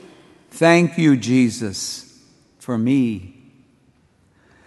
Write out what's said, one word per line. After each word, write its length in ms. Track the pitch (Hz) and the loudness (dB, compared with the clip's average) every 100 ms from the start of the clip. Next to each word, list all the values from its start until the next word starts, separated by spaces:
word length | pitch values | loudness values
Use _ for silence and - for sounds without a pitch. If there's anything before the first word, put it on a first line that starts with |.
| - - _ _ _ | -20 -20 _ _ _
thank 460 | - 165 170 175 - | 0 2 4 2 2
you, 200 | 160 135 | 2 2
Jesus, 880 | 107 127 123 104 110 92 - - - _ _ _ _ _ | 2 0 0 -2 -8 -8 -12 -14 -18 _ _ _ _ _
for 200 | - 120 | -8 -4
me." 580 | 117 139 120 101 92 - - _ _ _ _ _ _ _ _ _ _ _ | 0 0 0 -4 -12 -20 -20 _ _ _ _ _ _ _ _ _ _ _